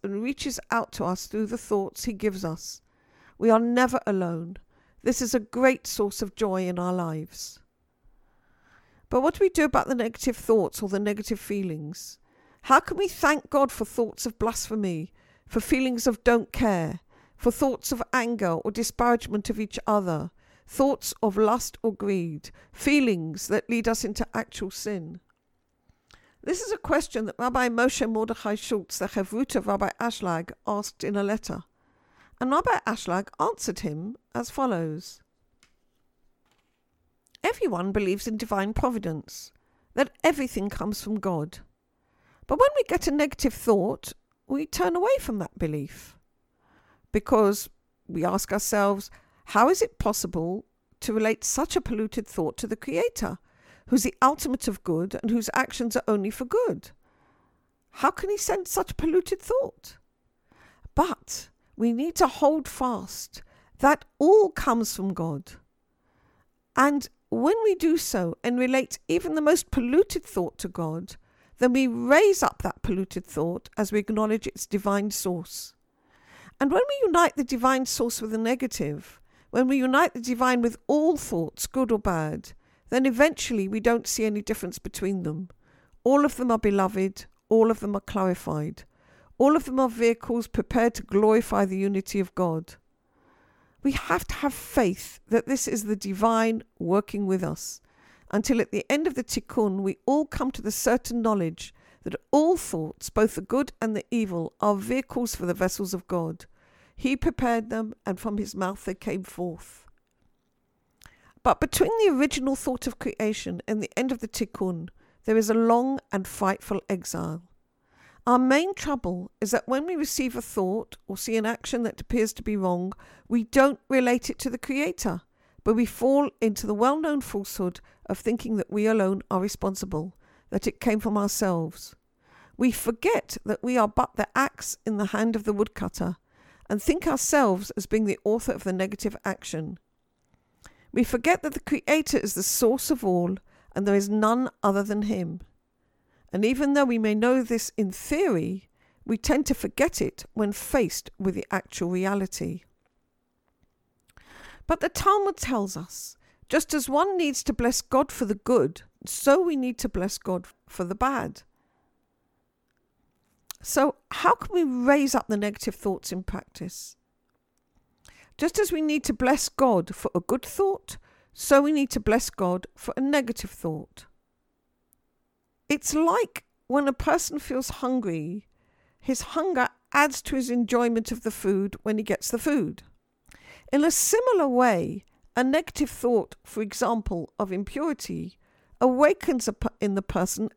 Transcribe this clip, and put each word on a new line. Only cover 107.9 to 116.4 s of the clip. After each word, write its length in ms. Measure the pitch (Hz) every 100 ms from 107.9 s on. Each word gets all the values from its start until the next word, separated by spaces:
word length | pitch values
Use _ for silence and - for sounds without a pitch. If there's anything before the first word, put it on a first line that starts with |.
| - -
and 140 | 185
from 180 | 226 208
his 180 | 202 190
mouth 300 | 185 196 -
they 100 | 190
came 280 | 214 202
forth. 640 | 185 - 180 165 - - - _ _ _ _ _ _ _ _ _ _ _ - _ _ _
But 160 | 240 -
between 320 | 311 - 381 453
the 140 | 415
original 420 | 269 285 302 262 269
thought 320 | - 254 -
of 120 | -
creation 640 | - - 214 214 - 175 -
and 140 | 214
the 100 | - -
end 140 | 254
of 80 | 254
the 80 | 226
Tikkun, 640 | - 208 - 185 170 165 - _ _ -
there 120 | 220
is 120 | 214
a 60 | 226
long 440 | 226 233 262 269 -
and 160 | 202 190
frightful 540 | -